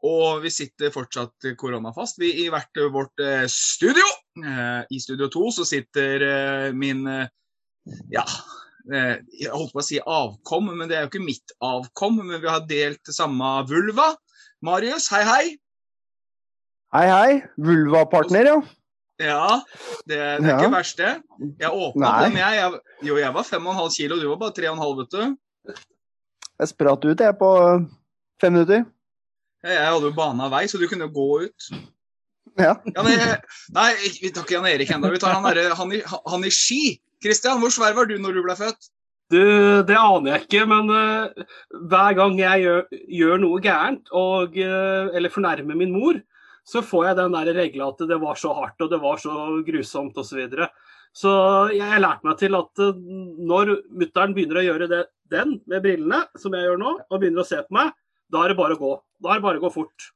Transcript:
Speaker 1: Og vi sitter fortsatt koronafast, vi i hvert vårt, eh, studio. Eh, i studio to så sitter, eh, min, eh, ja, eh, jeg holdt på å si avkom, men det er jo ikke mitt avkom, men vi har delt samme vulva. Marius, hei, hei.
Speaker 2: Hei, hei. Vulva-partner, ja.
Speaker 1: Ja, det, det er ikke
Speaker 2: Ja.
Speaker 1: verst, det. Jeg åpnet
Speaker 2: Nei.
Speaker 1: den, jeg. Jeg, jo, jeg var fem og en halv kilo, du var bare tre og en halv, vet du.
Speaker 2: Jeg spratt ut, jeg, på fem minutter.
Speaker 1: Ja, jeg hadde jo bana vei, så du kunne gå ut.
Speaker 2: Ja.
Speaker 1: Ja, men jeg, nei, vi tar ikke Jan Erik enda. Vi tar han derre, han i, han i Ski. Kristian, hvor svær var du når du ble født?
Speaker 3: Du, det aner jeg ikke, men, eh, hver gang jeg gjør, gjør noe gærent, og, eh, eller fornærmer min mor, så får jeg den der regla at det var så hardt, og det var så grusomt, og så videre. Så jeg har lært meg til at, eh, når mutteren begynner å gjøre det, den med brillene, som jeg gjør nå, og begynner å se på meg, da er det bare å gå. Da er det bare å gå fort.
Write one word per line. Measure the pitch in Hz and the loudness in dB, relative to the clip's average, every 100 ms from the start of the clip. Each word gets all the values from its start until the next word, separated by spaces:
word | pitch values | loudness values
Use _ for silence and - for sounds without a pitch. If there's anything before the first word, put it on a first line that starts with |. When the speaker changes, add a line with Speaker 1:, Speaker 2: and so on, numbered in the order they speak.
Speaker 1:
Og | 147 165 160 156 | 0 2 2 0
vi | 156 | -6
sitter | - 143 _ 147 | -8 -10 _ -4
fortsatt | 143 127 - 120 _ 131 120 | -4 -10 -8 -10 _ -10 -8
koronafast, | 131 120 113 117 226 - | -8 -8 -10 -10 -12 -4
vi | 175 156 | -4 -2
i | 170 | -4
hvert | 156 - - 147 | -4 -8 -4 -2
vårt, | 135 135 - | -2 -6 -6
eh, | 139 135 127 | -2 -2 -2
studio. | - - - 339 285 403 381 _ - | -2 -4 0 2 4 2 0 _ -14
Eh, | 151 131 120 120 117 | -10 -6 -4 -6 -8
i | 135 | -12
studio | - 135 139 | -10 -6 -4
to | 165 214 | -2 -2
så | 220 165 | -2 -4
sitter, | 143 131 143 139 139 | -4 -4 -4 -2 0
eh, | 139 139 139 139 135 | 0 0 -2 -4 -4
min, | 131 139 131 135 | -4 -4 -4 -6
eh, | 135 127 _ _ _ _ _ - 117 - | -6 -8 _ _ _ _ _ -20 -20 -8
ja, | - - - - - - _ - | -6 -6 -10 -14 -20 -20 _ -8
eh, | 135 127 117 - - | -4 -2 -4 -10 -12
jeg | 143 | -10
holdt | 135 151 | -8 -8
på | 139 | -8
å | |
si | 143 147 | -6 -6
avkom, | - 160 123 104 - 160 202 170 | -2 -2 -4 -8 -6 -4 -4 -6
men | 165 | -6
det | 160 | -4
er | 143 | -4
jo | |
ikke | 196 175 | -8 -8
mitt | 131 _ _ | -10 _ _
avkom, | 127 127 127 - 202 226 | -6 -6 -8 -6 -2 -2
men | 185 170 | -4 -6
vi | 160 | -4
har | 160 | -4
delt | 160 147 147 147 - | -2 -2 -2 -4 -12
samme | 143 156 131 131 135 131 | -4 -2 -2 -2 -2 0
vulva. | 156 208 220 311 311 _ _ - _ | 0 0 2 2 0 _ _ -20 _
Marius, | 160 180 226 311 - | -2 0 0 -4 0
hei, | 202 | 2
hei. | 208 254 330 302 _ _ _ _ _ _ _ _ _ _ _ _ _ | 4 4 2 -4 _ _ _ _ _ _ _ _ _ _ _ _ _
Speaker 2:
Hei, | 143 180 | 2 6
hei. | 190 240 277 - - | 6 6 4 0 -4
Vulva-partner, | 151 165 151 160 156 175 156 185 262 | 2 4 6 4 6 4 4 6 6
ja. | 302 - _ _ _ _ _ | 4 0 _ _ _ _ _
Speaker 1:
Ja, | 156 147 175 240 - - - 480 - | -2 0 2 0 -2 -20 -16 -16 -8
det, | |
det | 151 147 147 156 | -4 -4 0 2
er | 135 | 4
ikke | 185 | 4
Speaker 2:
Ja. | 185 | 2
Speaker 1:
verst, | 175 - | -2 -2
det. | 185 320 _ _ 143 143 | -2 -2 _ _ -14 -6
Jeg | 156 | -4
åpnet | 190 165 143 131 | -2 -4 0 2
Speaker 2:
Nei. | 110 175 | 4 4
Speaker 1:
den, | 190 | 2
jeg. | 185 160 | 0 2
Jeg, | 180 175 _ _ | 0 -4 _ _
jo, | 143 147 | -2 0
jeg | 139 | 0
var | 143 | -2
fem | 233 180 170 | -4 -6 -4
og | |
en | 190 | -4
halv | 165 | -4
kilo, | 160 147 170 | -4 -2 -2
du | 147 | -2
var | 160 | -4
bare | 214 | -6
tre | - 165 | -4 -4
og | 160 | -4
en | |
halv, | 151 135 | -4 -6
vet | 127 | -6
du. | 190 233 269 _ _ - - _ _ _ _ _ _ - _ | -4 -4 -6 _ _ -20 -20 _ _ _ _ _ _ -20 _
Speaker 2:
Jeg | 156 | -6
spratt | - 143 139 151 | 0 0 2 0
ut, | 160 | 2
jeg, | 220 202 | 2 4
på | 190 185 175 175 170 _ _ _ _ _ | 4 6 6 4 0 _ _ _ _ _
fem | 185 | 2
minutter. | 175 165 208 233 _ _ _ _ _ _ _ | 4 4 2 0 _ _ _ _ _ _ _
Speaker 1:
Ja, | 170 | -4
jeg | 180 151 | 0 2
hadde | 165 147 | 2 0
jo | |
bana | 151 156 123 135 | 0 -2 -2 -2
vei, | 135 202 | -2 -2
så | 202 | -2
du | 170 | -4
kunne | 190 156 | -4 -8
gå | 147 139 147 190 | -4 0 0 -2
ut. | _ - - - _ _ _ _ _ _ - | _ -16 -16 -16 _ _ _ _ _ _ 2
Speaker 2:
Ja. | 165 - 220 180 | 2 2 -4 -2
Speaker 1:
Ja, | |
men | 220 226 | 2 4
jeg, | 233 220 - - - | 2 -2 -8 -20 -6
nei, | 180 226 220 202 175 | 2 2 2 -4 -6
vi | 190 | -8
tar | 180 165 | -8 -4
ikke | |
Jan | 175 185 | -2 0
Erik | 147 135 | 0 0
enda. | 156 190 | 0 -2
Vi | 185 | 0
tar | 190 | 0
han | 185 | 0
derre, | 196 170 175 170 | 2 2 0 -2
han | 185 | -4
i, | 208 170 | -6 -6
han | 170 151 180 190 | -12 -8 -4 -2
i | |
Ski. | - - 254 294 143 _ _ | 0 0 0 -2 -4 _ _
Kristian, | 208 214 247 254 | -2 0 0 0
hvor | 233 | 0
svær | 240 220 214 | 2 0 2
var | 233 | 0
du | 208 | -2
når | 196 185 | -4 -4
du | 180 | -2
ble | 185 | -4
født? | 214 - _ _ _ _ _ | -6 -8 _ _ _ _ _
Speaker 3:
Du, | 175 202 208 202 202 | 6 6 8 6 6
det | 185 214 | 6 6
aner | 220 185 139 147 | 6 4 2 -2
jeg | - | 2
ikke, | 202 220 | 2 4
men, | 214 214 | 2 4
eh, | 214 214 220 220 - - - - - 165 | 2 2 -2 -6 -10 -18 -18 -20 -16 0
hver | 185 202 190 | 4 4 6
gang | 196 190 | 4 4
jeg | 185 190 | 2 4
gjør, | 180 175 180 - - | 4 2 -2 -12 -12
gjør | 175 165 185 | 2 4 4
noe | 190 180 | 2 2
gærent, | 196 165 190 277 _ | 2 2 0 -4 _
og, | 180 185 190 180 165 | -2 0 0 -2 -2
eh, | 190 190 190 190 190 175 | -2 -2 0 -2 -2 -2
eller | 170 | -2
fornærmer | 202 190 147 147 156 | -2 -2 -2 -4 -2
min | 185 | -2
mor, | 185 277 330 - _ _ _ _ | 0 0 0 -4 _ _ _ _
så | 233 | -6
får | 226 175 175 | 0 0 2
jeg | 185 | 2
den | 180 | 0
der | 170 160 170 | 0 -2 -2
regla | 170 139 135 | -2 -4 -8
at | 131 165 | -6 -4
det | 170 | -2
var | 156 147 | -2 -4
så | 156 | -4
hardt, | 143 - - | -4 -6 -6
og | 160 | -4
det | 170 | -2
var | 143 147 | -2 -4
så | 151 151 151 156 156 | -6 -8 -4 -4 -4
grusomt, | 156 131 139 139 123 | -6 -6 -8 -8 -10
og | 135 | -10
så | 135 | -8
videre. | 127 135 175 _ _ _ _ - | -8 -6 -6 _ _ _ _ -2
Så | 196 196 190 196 202 | 2 4 4 4 2
jeg | 208 208 | 0 0
har | 214 | 2
lært | 190 - | 2 0
meg | 156 156 | -4 -2
til | 196 196 | 0 0
at, | - - | -4 0
eh, | 202 | 0
når | 185 180 190 185 160 170 180 208 202 - | 0 -10 -14 -14 -10 0 2 2 0 -4
mutteren | 185 165 185 202 196 | -6 -2 0 0 0
begynner | 165 165 | -2 0
å | 185 | 0
gjøre | 160 175 | -2 -2
det, | 175 175 _ _ | -2 -4 _ _
den | 160 277 254 - | -4 -2 -6 -6
med | 190 | -2
brillene, | 196 175 156 254 339 - | 0 0 0 -2 -2 -8
som | 196 | -8
jeg | 185 | -4
gjør | 180 180 | -2 -2
nå, | 226 359 - | -2 -6 -6
og | 190 | -4
begynner | 190 165 | -2 -2
å | 175 | -4
se | 202 | -6
på | 143 | -4
meg, | 208 302 - _ _ _ | -2 -2 -4 _ _ _
da | 160 | -2
er | 180 | 0
det | 185 | 0
bare | - 160 | 0 0
å | |
gå. | 139 139 _ _ | -4 -6 _ _
Da | - | -2
er | 214 | -2
det | |
bare | 202 156 | 0 -2
å | |
gå | 175 | -4
fort. | 170 156 _ - | -6 -10 _ -20